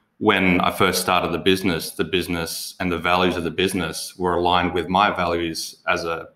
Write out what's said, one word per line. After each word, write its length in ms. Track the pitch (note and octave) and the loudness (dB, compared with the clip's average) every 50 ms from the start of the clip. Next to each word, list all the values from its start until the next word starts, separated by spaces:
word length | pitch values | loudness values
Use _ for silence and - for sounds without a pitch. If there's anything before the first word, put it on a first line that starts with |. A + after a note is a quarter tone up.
| _ _ _ - | _ _ _ -2
when 420 | G2+ G#2+ G2+ F#2+ F#2+ F#2 F2 F2 | 2 2 4 4 4 4 4 4
I 100 | E2 E2+ | 2 0
first 300 | - - G2+ F#2 F2 - | 2 2 2 2 2 0
started 320 | - - F2+ F2 E2+ E2 | 0 2 2 2 2 0
the 60 | E2+ D#2+ | -4 0
business, 540 | - G2 F#2+ F#2 F#2 F#2+ E2+ D#2+ - - | 2 2 2 2 2 0 0 -2 -4 -8
the 120 | - - - | -4 -4 -4
business 680 | D#2+ F2 F2+ E2 E2+ F2 E2 E2 - - - - - - - | -2 -2 -2 -2 -2 -4 -4 -4 -6 -8 -10 -10 -12 -8 -6
and 140 | F#2 F2+ | -4 -2
the 60 | F2 E2 | -2 -2
values 400 | D#2+ F2 F2 F#2 F#2 F2+ F2 F2+ | 0 2 2 4 4 2 2 0
of 60 | E2 | -4
the 60 | E2+ | -4
business 640 | D2+ F2+ F#2 F#2+ G2 F#2 E2 D#2+ D#2+ - - - - - | -2 0 0 0 0 -2 -4 -4 -6 -8 -12 -12 -8 -4
were 160 | F2+ F2+ F2 | -2 0 0
aligned 400 | E2+ F2 F2 F2+ F2+ F2 F2 F2 | 2 2 2 2 2 2 0 -2
with 120 | F2+ D#2+ | -2 -2
my 240 | F2 F#2 F#2+ G#2 G2+ | 0 2 2 2 2
values 680 | F2 F#2 F2 E2+ E2+ E2+ E2+ E2 D#2+ - - - - _ - E2+ | 2 0 -2 -2 0 -2 -2 -4 -6 -6 -10 -12 -14 _ -4 -2
as 160 | F2+ F2 E2+ | -2 -2 -2
a, 240 | E2 E2 D#2+ - - - | -4 -6 -6 -8 -8 -6